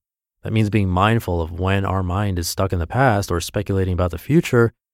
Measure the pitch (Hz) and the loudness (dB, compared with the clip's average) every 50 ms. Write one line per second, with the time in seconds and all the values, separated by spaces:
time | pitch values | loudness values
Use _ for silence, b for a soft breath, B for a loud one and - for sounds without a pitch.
0 | _ _ _ _ _ _ _ _ - 104 110 110 107 101 101 107 98 92 90 90 | _ _ _ _ _ _ _ _ -8 -2 0 0 2 2 2 0 2 2 2 4
1 | 98 107 113 117 - - 87 85 82 82 85 87 92 95 98 98 98 95 92 95 | 4 4 4 2 0 -2 -2 -2 -2 -4 -4 -2 0 0 0 0 0 0 -2 -2
2 | 92 90 87 101 107 101 92 87 82 - - - 95 95 92 87 82 - - 123 | -2 -2 -2 -2 -2 -2 -2 -4 -4 -4 -2 -2 -2 -2 -2 -2 -2 -2 0 2
3 | 139 127 104 101 98 - 90 82 - - - 107 95 - 98 95 95 95 90 85 | 2 2 2 2 0 -2 -4 -4 -4 -4 -6 -4 -4 -2 -2 0 0 0 0 0
4 | 90 87 87 - - - 139 170 - - 131 120 117 110 - _ _ _ | -2 -2 -4 -6 -4 0 2 2 2 2 2 2 2 2 0 _ _ _